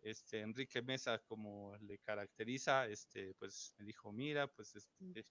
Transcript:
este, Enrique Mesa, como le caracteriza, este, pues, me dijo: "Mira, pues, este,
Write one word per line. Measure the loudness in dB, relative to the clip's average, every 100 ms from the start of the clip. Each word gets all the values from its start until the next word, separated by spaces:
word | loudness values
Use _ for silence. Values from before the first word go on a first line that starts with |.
este, | -6 -6 -4 -2
Enrique | -2 -2 0 0
Mesa, | 2 2 2 2
como | 0 -4 -4 -6 -8 -10
le | -10 -6
caracteriza, | 0 0 0 -2 0 2 8 8 6
este, | 0 -6 -6 -6
pues, | -6 -8 -6 -10 -10
me | -10
dijo: | -10 -6
"Mira, | -2 2 2 2
pues, | -2 -12 -12
este, | -16 -12 -10 -8 -6